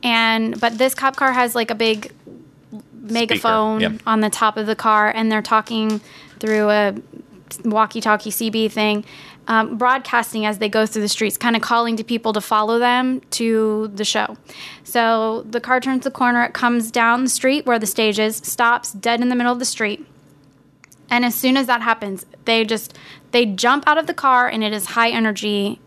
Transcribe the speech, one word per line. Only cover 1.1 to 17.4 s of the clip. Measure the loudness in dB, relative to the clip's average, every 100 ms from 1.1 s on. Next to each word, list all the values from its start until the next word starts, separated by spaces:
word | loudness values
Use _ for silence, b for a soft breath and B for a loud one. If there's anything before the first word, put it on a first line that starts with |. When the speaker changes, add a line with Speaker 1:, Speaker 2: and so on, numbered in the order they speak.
| 0
Speaker 1:
car | 0
has, | 2 0 0
like, | -2
a |
big | 0 0 0 -6 -18 -20 -20 -20 -20 _
Speaker 2:
Speaker, | -20 -20 -18 -6
Speaker 1:
megaphone | -2 0 0 2 2 2 0
Speaker 2:
yeah. | -2 -2 0
Speaker 1:
on | 2
the | 2
top | 2 0 0
of | -4
the | 0
car, | 2 4 4
and | 2 0
they're | 0
talking | 2 0 0 -2 0 -2 B B B B
through | -2 2 4
a | 4 2 -2 -12 -20 -20 -20 -18 -6
walkie-talkie | -2 0 0 0 0 0 -2
C | -6 -4
B | 0 -2
thing, | 0 0 0 -4 B B B -2
um, | 0 0 0
broadcasting | 0 0 0 -2 -2 -2 -4
as | -2
they | -2
go | 0 0
through | -2
the | -4
streets, | -2 -2 -2
kinda | 0 0
calling | 0 0 0 -2
to |
people | -4 -4 -2
to | -4
follow | 0 0 2 2
them | 2 2 0 -4 -6
to | -4 0 2 2 0 -4
the | -4
show. | -4 -2 -4 -8 -20 B B B
So | -4 0 2 2 0 -4 -6
the | -8
car | 0 0
turns | 2 -2
the | -2
corner, | 0 2 2
it | 0
comes | 0 0 0 0
down | 2 2 2
the | 0
street | 0